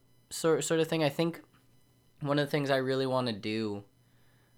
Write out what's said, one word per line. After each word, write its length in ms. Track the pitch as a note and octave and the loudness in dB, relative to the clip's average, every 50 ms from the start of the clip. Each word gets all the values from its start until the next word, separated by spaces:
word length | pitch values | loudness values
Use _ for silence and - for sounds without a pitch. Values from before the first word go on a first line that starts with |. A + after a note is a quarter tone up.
| _ _ _ _ _ - | _ _ _ _ _ -12
sort, 340 | - - - D#3+ D#3 D3+ D3+ | -8 0 2 2 2 2 2
sort 160 | - E3 D#3+ | 0 2 0
of 80 | D#3 D#3 | 2 0
thing. 160 | E3 D#3+ D#3 | 2 0 0
I 40 | C#3 | 0
think 340 | D3 - E3 E3+ E3 - - _ _ _ _ _ _ - _ _ _ _ _ _ _ - | 2 0 -2 -2 -2 -8 -18 _ _ _ _ _ _ -20 _ _ _ _ _ _ _ -8
one 220 | D3 C#3 C#3+ D3 | -4 0 0 0
of 60 | C#3+ C#3+ | 0 0
the 20 | |
things 200 | D#3+ D3 C#3 C3+ | 0 0 2 2
I 80 | C#3 C3 | 2 2
really 280 | C3 C3 C3 C3+ C3+ | 2 0 0 0 0
wanna 260 | C3 B2+ B2+ B2+ A#2+ | 2 0 0 0 0
do, 520 | G#2+ F#2+ G2+ G#2+ G#2+ A2+ A2 G#2 G2+ G2+ G#2 _ _ _ _ _ _ _ _ _ _ _ _ _ _ | -4 -4 -4 -4 -2 -2 -2 -4 -4 -8 -10 _ _ _ _ _ _ _ _ _ _ _ _ _ _